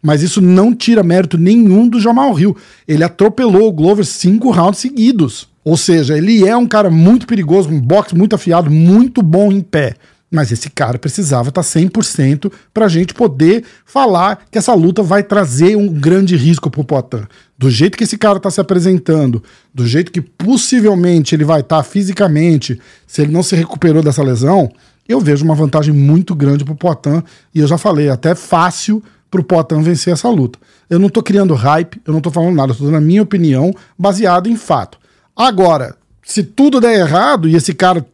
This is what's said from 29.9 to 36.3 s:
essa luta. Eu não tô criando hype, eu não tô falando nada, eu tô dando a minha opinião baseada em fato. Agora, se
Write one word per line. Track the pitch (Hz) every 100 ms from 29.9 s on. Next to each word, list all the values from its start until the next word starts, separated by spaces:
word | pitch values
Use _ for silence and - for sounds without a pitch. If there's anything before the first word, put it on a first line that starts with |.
| 170 -
essa | 170 240
luta. | 202 123 - _ _ -
Eu | 170
não | 196
tô | 233
criando | 233 202 190 139
hype, | 127 156 165 - -
eu |
não | 156
tô | 156
falando | 160 170
nada, | 165 131
eu | 117
tô |
dando | 143 156
a |
minha | 151 180
opinião | 208 196 165 131 170 196 _ -
baseada | 190 190 196 175 196
em | 226
fato. | - 143 92 _ _ _ _ -
Agora, | 254 190 185 151 123 - _ _
se | -